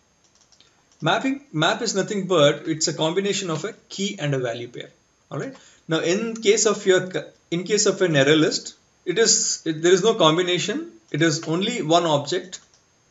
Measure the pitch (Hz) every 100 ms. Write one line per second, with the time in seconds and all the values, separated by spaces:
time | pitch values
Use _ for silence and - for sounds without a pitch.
0 | _ _ _ _ _ _ _ _ _ _
1 | 156 214 269 277 - 151 165 220 233 202
2 | 180 208 170 175 143 190 - 156 - 151
3 | 156 180 196 196 185 156 208 - _ -
4 | 202 202 147 135 123 117 120 - - _
5 | _ _ _ 147 247 262 - _ - 160
6 | 156 196 233 226 196 214 220 202 196 185
7 | 185 - - _ _ 170 190 208 202 190
8 | 185 147 135 156 165 - - - _ _
9 | 180 175 220 - - - 165 156 170 185
10 | 214 226 160 160 180 175 147 294 339 -
11 | _ 147 165 151 156 170 214 240 151 170
12 | 170 143 - 175 - - - _ _ _
13 | _